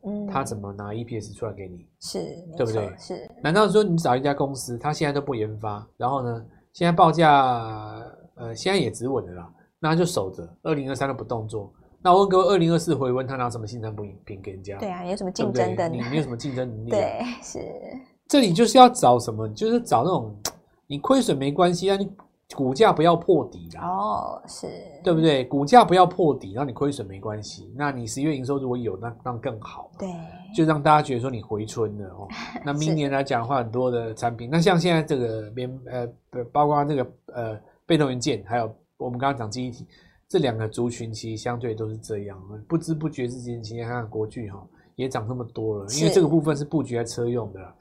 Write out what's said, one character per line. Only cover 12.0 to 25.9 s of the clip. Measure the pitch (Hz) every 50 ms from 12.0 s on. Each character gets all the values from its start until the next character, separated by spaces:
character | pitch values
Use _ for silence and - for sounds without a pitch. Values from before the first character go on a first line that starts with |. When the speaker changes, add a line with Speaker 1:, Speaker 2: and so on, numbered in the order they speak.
| -
Speaker 2:
那 | 185 175
我 | 196
问 | 196 185
各 | 185 185
位， | 190 170
二 | 202
零 | 180 165 165
二 | 170
四 | 160 165 170 147
回 | 123 135 127
温， | 123 131 131
他 | 117 131
拿 | 127 123 120
什 | 110 117
么 | 110
新 | 104 120 120
产 | 110 110 104
品 | 104 104 98 - - - - 104 95 -
给 | 101
人 | 95 95
家？ | 92 139 202
Speaker 1:
对 | 196 220 196
啊， | 180 - 175
有 | 180 196
什 | 214 202
么 | 185
竞 | 190 - - -
争 | - 123 117 117 -
的？ | - - -
Speaker 2:
对 |
不 | 123
对？ | 120 120
你 | 120
没 | 139
有 | 156
什 | 143 131
么 | 117
竞 | 120 143 143 123
争 | 127 127 123
能 | 110 107 113
力 | 120
啊。 | 214 208
Speaker 1:
对， | - 123 107 - 247 247 240 -
是。 | - - - - - - - - - - - 262 - _ _ _ _
Speaker 2:
这 | - - 285
里 | 240 185 165
就 | 190 240
是 | 220 233
要 | 254 254
找 | 240 247 - - 123 123
什 | 120 107 120 110
么？ | 107 110 110
就 | 107 - 214 226
是 | 240 240
找 | 240 - 139 113 131
那 | 180
种， | 180 135 113 107 104 101 107 - - - _ _ _ _ _
你 | - 143 139
亏 | - - 269 269
损 | - - 151
没 | 135 135 143
关 | 143 175 175 180 175
系 | 165 185 196
啊， | 196
你 | 196 202 202 - - - _ _ _ _ - -
股 | - 135 127 135
价 | - 220 196
不 | 160 -
要 | 156 175 170
破 | 165 - - 185 - -
底 | - - 90 85 170 170
啦。 | 165 165
Speaker 1:
哦， | 175 185 196 208 214 202 - - - - - -
是。 | - - - - - - 175 - - - 143
Speaker 2:
对 | 175 185 170
不 | 160
对？ | 160 160 143 131 123
股 | - 139 139 143
价 | 143 247 247 208
不 | 160